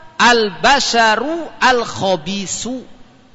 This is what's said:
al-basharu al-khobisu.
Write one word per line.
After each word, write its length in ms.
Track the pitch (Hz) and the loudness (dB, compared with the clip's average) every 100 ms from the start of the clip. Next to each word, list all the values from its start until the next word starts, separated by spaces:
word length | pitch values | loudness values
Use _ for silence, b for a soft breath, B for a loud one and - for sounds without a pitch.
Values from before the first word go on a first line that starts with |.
| - - | -12 0
al-basharu 1300 | 226 240 214 160 214 277 - 233 226 214 277 339 294 - | 4 4 0 0 2 2 2 2 2 2 -2 -6 -8 -2
al-khobisu. 1200 | 247 247 226 - 190 180 151 202 180 - 220 254 190 - - _ _ | 2 2 -2 -4 -2 -2 -2 -6 -6 -8 -8 -10 -12 -20 -20 _ _